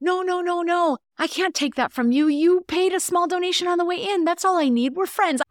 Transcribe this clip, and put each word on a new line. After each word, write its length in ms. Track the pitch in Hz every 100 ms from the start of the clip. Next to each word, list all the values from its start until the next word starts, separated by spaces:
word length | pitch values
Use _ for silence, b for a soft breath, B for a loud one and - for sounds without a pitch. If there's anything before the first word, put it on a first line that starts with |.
no, 200 | 320 370
no, 180 | 370 359
no, 220 | 349 349
no. 360 | 339 349 330 170 _ -
I 100 | 254
can't 280 | - 370
take 220 | - 285 269
that 160 | 226
from 180 | - 240
you. 160 | 262 302
You 360 | 285 330 359
paid 300 | - 320 370
a 80 | 359
small 280 | - 349 349
donation 400 | 359 359 349 349
on 100 | 349
the 60 |
way 120 | 349 359
in. 280 | 392 392
That's 200 | 330 339
all 140 | 381 359
I 100 | 285
need. 260 | 240 254
We're 120 | 320 381
friends. 340 | - 370 262 -